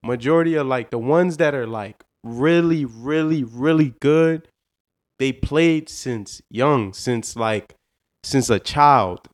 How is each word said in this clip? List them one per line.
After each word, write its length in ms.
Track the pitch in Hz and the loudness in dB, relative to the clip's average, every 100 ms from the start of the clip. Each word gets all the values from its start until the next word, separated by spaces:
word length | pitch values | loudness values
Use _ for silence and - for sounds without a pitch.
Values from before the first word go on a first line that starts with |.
majority 520 | 117 123 120 165 165 156 | -6 -6 0 2 2 0
of, 120 | 135 | 0
like, 220 | 127 117 | -2 -4
the 80 | 120 | -6
ones 400 | 117 160 180 156 | 0 2 2 0
that 180 | 156 143 | 0 0
are, 120 | 117 | -6
like, 360 | 113 101 - _ _ | -8 -10 -14 _ _
really, 640 | 113 117 147 170 170 165 135 | -14 -2 2 4 2 0 -2
really, 580 | 113 123 156 156 156 | -8 -4 -2 0 -2
really 500 | 120 117 143 160 147 117 | -4 -2 0 2 2 0
good, 480 | 139 156 165 160 _ _ _ _ _ _ _ _ | 2 4 2 0 _ _ _ _ _ _ _ _
they 120 | 135 | -4
played 580 | 123 - 147 170 160 156 | -2 -2 2 2 2 -4
since 520 | - - 117 98 - _ | -12 -8 -8 -8 -18 _
young, 440 | 104 139 139 101 | -2 2 2 0
since, 420 | - - 120 113 117 | -6 -4 -4 -6 -4
like, 400 | 110 107 - _ _ _ _ _ | -2 -2 -6 _ _ _ _ _
since 260 | - 139 123 | -2 0 2
a 100 | 104 | 0
child 680 | - 147 147 135 95 90 - | 0 2 4 4 2 -6 -16